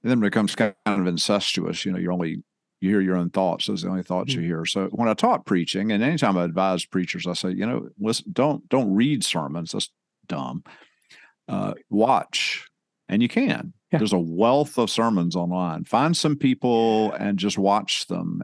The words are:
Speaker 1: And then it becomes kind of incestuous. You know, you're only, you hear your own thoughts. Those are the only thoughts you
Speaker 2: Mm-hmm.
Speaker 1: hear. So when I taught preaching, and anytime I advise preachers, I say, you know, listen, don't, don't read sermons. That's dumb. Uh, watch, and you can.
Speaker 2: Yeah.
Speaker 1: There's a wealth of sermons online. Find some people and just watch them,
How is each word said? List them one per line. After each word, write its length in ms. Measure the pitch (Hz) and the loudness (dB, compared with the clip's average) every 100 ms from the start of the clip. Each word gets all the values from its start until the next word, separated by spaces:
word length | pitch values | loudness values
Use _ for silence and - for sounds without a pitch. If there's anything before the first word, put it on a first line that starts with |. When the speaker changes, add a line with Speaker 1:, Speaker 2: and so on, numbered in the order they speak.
Speaker 1:
And 80 | 113 | 2
then 80 | 123 | 2
it 20 | |
becomes 340 | 104 113 104 - | 4 2 0 2
kind 180 | 110 - - | 0 0 -2
of 220 | 98 90 | 0 0
incestuous. 760 | 85 - 101 - - 82 85 98 | 0 0 0 0 -2 -4 -4 -4
You 60 | |
know, 60 | 90 | -4
you're 140 | 90 | -2
only, 300 | 90 85 80 - _ _ _ | -2 -4 -6 -12 _ _ _
you 100 | 95 | 2
hear 100 | 104 | 2
your 160 | 95 92 | 4 2
own 140 | 87 | 0
thoughts. 340 | 95 92 85 - | 0 0 0 -4
Those 180 | 95 | -4
are 40 | 90 | -4
the 40 | |
only 120 | 92 | -6
thoughts 300 | 90 92 - | -4 -4 -2
you 60 | 131 | -4
Speaker 2:
Mm-hmm. 60 | 85 | -2
Speaker 1:
hear. 180 | 82 82 | -4 -4
So 200 | 98 95 | -4 -4
when 180 | 101 117 | 0 0
I 60 | 107 | 2
taught 300 | 233 233 - | 2 0 0
preaching, 460 | 92 82 98 107 | 0 0 -2 -2
and 120 | 104 | 0
anytime 340 | 123 165 117 92 | 0 2 2 2
I 60 | |
advise 420 | 87 82 95 90 - | 0 0 0 0 -2
preachers, 420 | 95 90 90 87 | -4 -4 -6 -6
I 60 | |
say, 160 | 87 92 | -6 -4
you 140 | 95 107 | -4 -4
know, 240 | 131 - - | -4 -8 -6
listen, 280 | 107 113 - | -4 -4 -4
don't, 380 | 90 147 143 - | 0 0 0 0
don't 240 | 131 110 | 0 2
read 300 | 98 131 135 - | 2 2 2 -2
sermons. 460 | 82 73 80 82 | -4 -4 -6 -6
That's 180 | 104 - _ _ _ _ | -6 -8 _ _ _ _
dumb. 360 | 147 127 - - - - _ _ - - _ - | -8 -6 -10 -14 -20 -20 _ _ -20 -20 _ -8
Uh, 240 | 98 98 - _ | -4 -4 -8 _
watch, 760 | 101 110 113 - - - - - _ _ _ - | 2 4 4 0 -4 -4 -6 -12 _ _ _ -2
and 120 | 104 | 0
you 60 | 120 | 2
can. 460 | - 262 - - - _ | 2 0 -2 -6 -14 _
Speaker 2:
Yeah. 60 | 160 | 0
Speaker 1:
There's 160 | 214 | 2
a 40 | 92 | 2
wealth 600 | 82 85 113 139 143 - | 0 2 4 4 2 0
of 120 | 113 | 0
sermons 460 | - 117 101 87 90 | 2 2 2 0 0
online. 480 | 87 90 87 80 | -2 -2 -2 -4
Find 320 | 85 113 151 170 | -2 0 2 2
some 220 | 156 143 | 0 2
people 720 | 135 127 127 117 113 110 107 - | 2 2 2 4 4 4 2 0
and 180 | 101 98 | -2 0
just 200 | 101 101 | -2 2
watch 500 | 98 104 98 - - | 2 2 0 -6 -4
them, 340 | 90 85 85 | -6 -4 -6